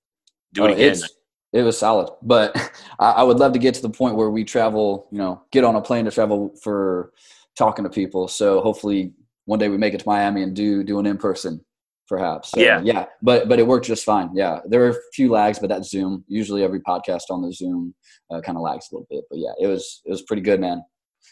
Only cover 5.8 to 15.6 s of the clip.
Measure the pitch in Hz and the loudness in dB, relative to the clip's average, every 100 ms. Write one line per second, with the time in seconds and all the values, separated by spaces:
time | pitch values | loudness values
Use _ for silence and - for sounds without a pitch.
5.8 | 107 120 110 101 107 104 101 - - 104 | 0 -2 -2 0 0 0 -4 -8 -6 -2
6.8 | 98 90 87 _ _ _ _ - 110 107 | -2 -2 -6 _ _ _ _ 0 0 0
7.8 | 98 - 95 95 92 - 104 95 110 101 | -4 -4 -4 -4 -4 0 2 2 0 -2
8.8 | 104 101 92 - _ _ - 107 104 98 | -2 -4 -4 -10 _ _ -4 -2 0 0
9.8 | 107 101 - 104 101 101 95 95 104 101 | 0 -2 -2 0 0 -2 -4 -2 -2 -2
10.8 | 98 104 101 101 104 92 85 80 - _ | -2 -2 -2 -2 -2 -4 -6 -10 -14 _
11.8 | _ _ - 95 90 76 - - 120 101 | _ _ -8 -4 -4 -6 -4 2 4 4
12.8 | 98 104 92 - 113 123 107 120 117 127 | 2 -2 -4 -4 2 4 4 4 4 2
13.8 | 120 110 - 104 87 92 95 80 90 117 | 0 -4 0 -2 0 -2 -2 -2 0 4
14.8 | 123 120 - - 127 110 104 107 | 4 2 -6 0 2 4 2 0